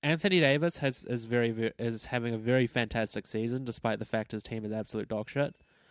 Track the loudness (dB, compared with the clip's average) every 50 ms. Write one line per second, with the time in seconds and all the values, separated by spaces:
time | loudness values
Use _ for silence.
0 | 2 2 0 2 2 4 4 6 6 6 6 4 2 0 -2 0 -2 -2 -2 -2
1 | -6 -4 -4 -4 -2 0 2 2 2 2 2 0 -2 -2 -2 -2 -4 -4 -4 -4
2 | -6 -4 -4 -2 -2 -2 -4 -2 2 4 4 4 4 4 2 -2 -2 0 0 -2
3 | -2 -2 -2 -8 -8 -4 -4 -2 -2 0 -2 -2 -4 -6 -8 -2 _ -2 -2 -2
4 | -4 -4 -2 -4 -2 _ -8 -10 -8 -6 -8 -6 -6 -4 -4 -6 -6 -6 -6 -8
5 | -6 -4 -4 -6 -6 -4 -2 -2 -2 -2 -4 _ _ _ _ _ _ _